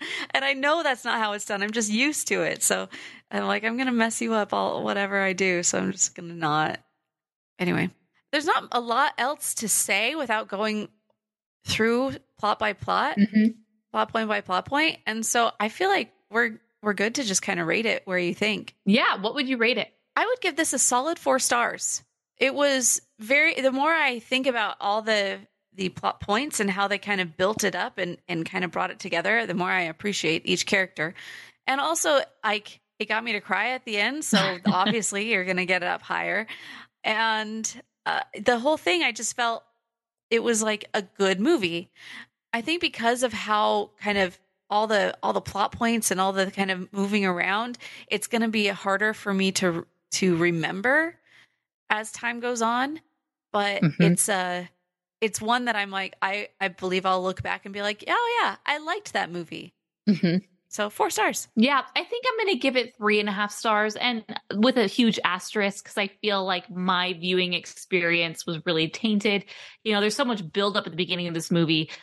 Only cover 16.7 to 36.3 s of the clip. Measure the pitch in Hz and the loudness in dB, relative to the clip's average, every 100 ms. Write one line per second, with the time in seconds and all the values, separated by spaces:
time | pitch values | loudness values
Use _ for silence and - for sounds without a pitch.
16.7 | _ 208 196 208 285 220 185 - 180 165 | _ -2 0 0 0 0 -2 0 -2 0
17.7 | 185 220 - 196 180 175 170 214 190 - | 2 2 -2 -2 -2 0 0 0 -2 -6
18.7 | - 190 233 370 196 208 262 262 247 226 | -4 4 4 4 0 -2 -2 -2 2 2
19.7 | 233 - _ _ 294 403 508 359 285 311 | 0 -4 _ _ -2 0 0 -2 0 0
20.7 | 269 - 247 311 330 277 262 - 240 226 | 0 2 2 0 -2 0 2 2 0 0
21.7 | - - - - _ _ - 262 269 285 | -4 -6 -6 -10 _ _ -2 0 4 2
22.7 | 262 233 - - - 214 285 320 - 262 | 4 2 0 -4 -8 2 4 4 2 0
23.7 | 269 302 330 277 240 - 262 262 240 202 | 2 2 2 0 -2 -2 0 0 0 -2
24.7 | - 202 214 220 208 196 196 208 _ _ | -2 -2 0 0 0 0 -4 -12 _ _
25.7 | 190 180 - 196 - - 214 302 - 202 | -6 -6 -4 -4 -4 0 0 0 -2 0
26.7 | 190 202 196 208 196 175 156 190 214 202 | 0 0 -2 -2 -2 -2 0 0 2 -2
27.7 | 180 233 - 175 - - 165 165 185 180 | -2 -4 -4 -6 -6 -6 -6 -4 -4 -4
28.7 | 180 185 - 185 170 185 233 214 170 185 | -2 -4 -6 -4 -2 2 0 0 -2 0
29.7 | 185 165 - 208 - 156 165 - 175 - | 0 -2 -4 -4 -2 0 0 0 0 2
30.7 | 202 185 - 160 - - - - _ - | 0 0 -4 -6 -8 -16 -18 -20 _ -4
31.7 | 269 302 330 320 277 - _ 220 208 - | 0 0 0 2 2 0 _ -2 -2 -4
32.7 | - _ - 220 220 233 208 - 190 233 | -20 _ -8 -2 -2 -2 -4 -2 0 0
33.7 | 254 233 208 220 294 - 202 190 180 208 | -4 -4 0 0 -2 0 2 2 0 2
34.7 | 180 208 220 190 202 220 196 180 180 180 | 2 2 2 0 -2 0 0 0 0 0
35.7 | 185 180 170 - 170 170 | 0 0 -4 -4 -4 -2